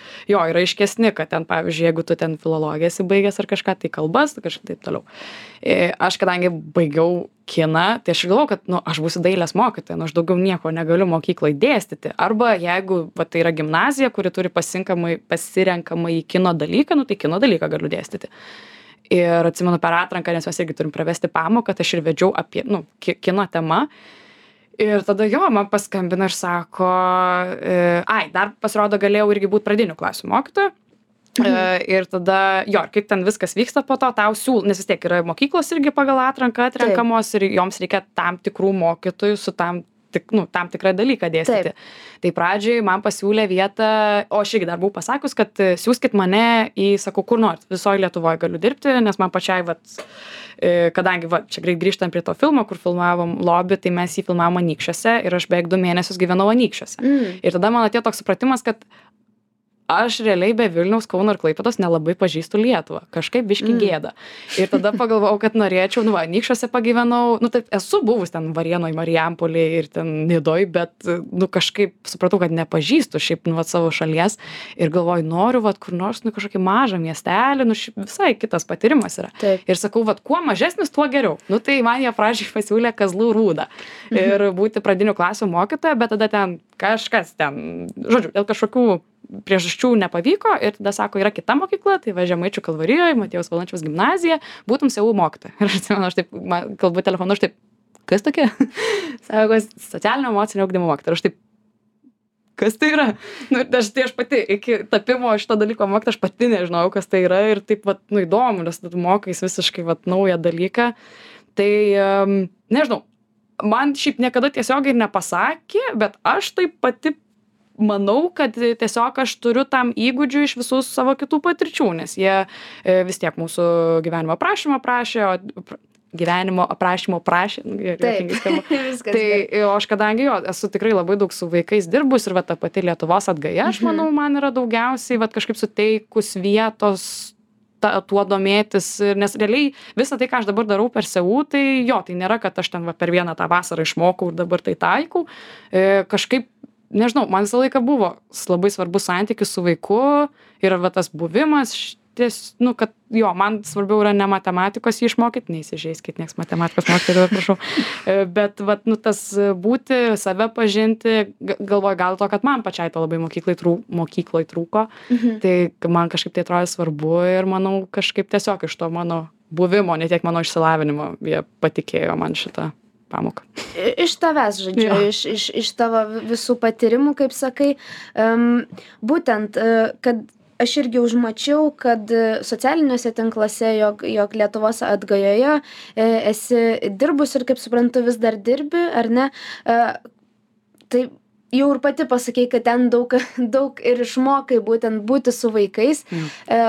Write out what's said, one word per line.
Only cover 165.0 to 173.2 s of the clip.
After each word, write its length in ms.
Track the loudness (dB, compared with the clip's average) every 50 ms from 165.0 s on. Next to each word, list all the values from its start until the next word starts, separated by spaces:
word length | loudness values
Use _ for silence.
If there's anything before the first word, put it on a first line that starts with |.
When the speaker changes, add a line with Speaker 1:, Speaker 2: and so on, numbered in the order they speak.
| -4 -2
Speaker 2:
Mhm. 320 | 0 0 2 0 0 0
Speaker 1:
Tai 140 | 2 2 2 2 2 0
k-, 160 | -2 _ -2 0
man 240 | 2 2 2 0
kažkaip 240 | -2 -6 -6 -6 -6
tai 80 | -6 -4
atrodė 240 | -2 0 0 0 -2
svarbu 540 | -4 -4 -4 -4 -4 -4 -2 0 0 2 2
ir 240 | 2 2 0 0 0
manau, 380 | 0 0 0 0 -2 -2 -4 -6
kažkaip 400 | -6 -4 -4 -2 -2 -4 -4 -2
tiesiog 400 | -2 -2 -2 -2 -4 -4 -6 -8
iš 80 | -8
to 140 | -6 -6 -6
mano 380 | -4 -4 -4 -4 -4 -6 -6 -10 _ _ _
buvimo, 500 | -8 -2 0 2 2 2 2 2 0 -2
ne 140 | -2 0 0
tiek 80 | 0 0 0 0
mano 160 | -2 -2 -2
išsilavinimo, 680 | -2 0 2 2 2 2 2 0 0 -2 -4 -6 -8 -10 -8 -6
jie 160 | -4 -4 -4 -6 -8 _ _ -2
patikėjo 480 | -2 -2 -4 -6 -4 -2 -2 -2 -2 -2 -2
man 160 | -2 -4 -4
šitą 320 | -6 -8 -8 -8 -8 -8 -8 -10 _ _ _ _ _ _ -10
pamoką. 340 | -6 -6